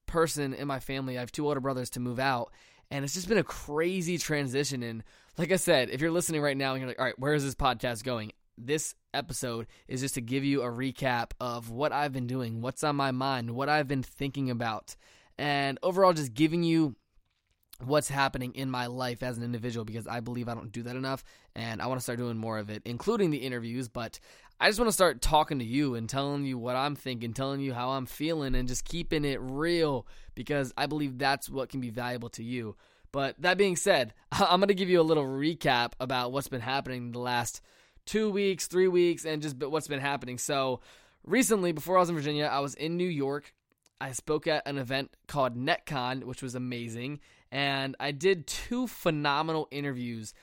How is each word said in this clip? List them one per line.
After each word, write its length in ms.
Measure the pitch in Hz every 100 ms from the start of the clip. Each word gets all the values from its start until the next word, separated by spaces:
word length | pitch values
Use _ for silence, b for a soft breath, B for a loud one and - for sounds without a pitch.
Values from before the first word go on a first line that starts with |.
| -
person 480 | 170 165 151 139
in 140 | 131 143
my 140 | 135
family, 340 | - 135 131 127
I 60 |
have 100 | 120
two 160 | - 147
older 140 | 143
brothers, 300 | 131 131 123
to 100 | -
move 180 | 123 120
out. 320 | 135 123 117 b b b b
And 140 | 139 139
it's 80 |
just 160 | 185 180
been 80 | 185
a 60 |
crazy 720 | 147 - - 147 170 185 165 170
transition. 640 | - 151 139 127 139 135
And 220 | 117 113 - b b -
like 140 | 165
I 60 | 185
said, 340 | - 151 123
if 100 | 131
you're 80 | 165
listening 320 | 170 - 156
right 160 | 147 135
now 160 | 135
and 80 | 131
you're 80 | 131
like, 100 | 120
"All 60 | 127
right, 140 | -
where 160 | 135 151
is 100 | 139
this 100 | 127
podcast 480 | 139 120 123 117
going?" 300 | 131 120 107 - _ -
This 380 | 120 151 - - _
episode 540 | 135 143 127 127 117 113 b b
is 140 | 127
just 140 | 135 131
to 60 |
give 220 | 113 135
you 200 | 139 139
a 20 | 120
recap 640 | 117 131 123 135 120 120 -
of 300 | 123 120 117
what 240 | 117 147
I've 180 | 127 147
been 160 | 131 120
doing, 340 | 131 120 113
what's 220 | 120 -
on 120 | 151 143
my 160 | 139
mind, 400 | 127 135 131 117
what 180 | 117 139
I've 180 | 151 139
been 160 | 139
thinking 460 | 120 - 139 139 135
about, 460 | 120 117 107 - - b b b -
and 400 | 147 143 139 131
overall 300 | 180 185 190
just 200 | 165 139
giving 300 | 110 156 170
you 320 | 170 165 156 110 _ _ _ _ _ _ _ - 127
what's 240 | 147 -
happening 440 | 143 135 135 127 127
in 140 | 131
my 180 | 123 123
life 360 | 127 127 120
as 140 | 127 117
an 60 |
individual, 420 | 120 120 120 117 107
because 220 | 110 104
I 120 | 117
believe 300 | 117 120 117
I 60 | 117
don't 180 | 113
do 100 | 104
that 140 | 117 123
enough, 260 | 131 135 - b b -
and 260 | 117 110
I 60 | 104
wanna 140 | 131
start 160 | 120 120
doing 180 | 123 113
more 220 | 110 110
of 120 | 104
it, 120 | 107
including 480 | - 120 - 226 185
the 60 | 147
interviews. 500 | 131 123 117 120 123
But 320 | 127 113 - B B B B
I 80 | 185
just 120 | 208
wanna 120 | 233
start 300 | 185 180 123
talking 380 | - 156 156 143
to 60 | 113
you 300 | 131 147 117
and 140 | 113
telling 340 | 135 139 143
you 140 | 139 127
what 180 | 117 127
I'm 220 | 139 139
thinking, 360 | 135 120 117
telling 280 | 113 135 139
you 120 | 139
how 180 | 120 123
I'm 140 | 135 127
feeling, 500 | - 151 160 139 127
and 120 | 123
just 160 | 123
keeping 400 | - 165 170 160
it 160 | 147 131
real, 640 | 127 135 165 175 156 131 - b b -
because 380 | 120 143 131 -
I 120 | 143
believe 300 | 151 143 127
that's 320 | 139 139 -
what 200 | 131 127
can 100 | 135
be 120 | 123
valuable 380 | 113 123 123 120
to 120 | -
you. 320 | 117 123 113 98 b b b
But 300 | 139 135 -
that 160 | 170 185
being 200 | 202 175
said, 360 | - 165 117 -
<laughs> 80 | b
I'm 260 | - 190 180
gonna 140 | 196
give 160 | 190 190
you 100 | 180
a 20 |
little 240 | 160 160 135
recap 680 | 135 147 170 151 123 120 -
about 320 | 127 127 123
what's 160 | 135 135
been 100 | 131
happening 540 | 117 139 131 127 120
the 60 | 117
last 420 | 123 120 117 - - b b b -
two 240 | 208 214
weeks, 380 | 196 202 180 -
three 220 | 175 185
weeks, 340 | 180 175 160
and 180 | 160 151
just 140 | 151 131
what's 320 | 139 156 143
been 140 | 143
happening. 360 | 139 139 123 123
So 440 | - 143 131 123 B B B B
recently, 480 | - 214 240 214 175
before 240 | 156 151 185
I 60 |
was 80 | 175
in 60 | 165
Virginia, 300 | 143 147 147
I 140 | 135
was 160 | 139 131
in 220 | 156 175
New 100 | 180
York. 460 | 156 135 143 - _ _ _ _ -
I 100 | 135
spoke 360 | 120 - 151 165
at 200 | 151 -
an 100 | 139
event 380 | 123 135 139 _ -
called 300 | 147 127 120
NetCon, 640 | 135 170 - 143 123 131
which 180 | 117 127
was 140 | 131 123
amazing. 640 | 123 120 117 113 127 147 b b b
And 440 | 131 139 135 135 131
I 120 | 139
did 360 | 143 180 185 147
two 400 | - - 240 247
phenomenal 800 | - 180 151 147 143 160 160 151
interviews 640 | 139 143 127 120 117 107 -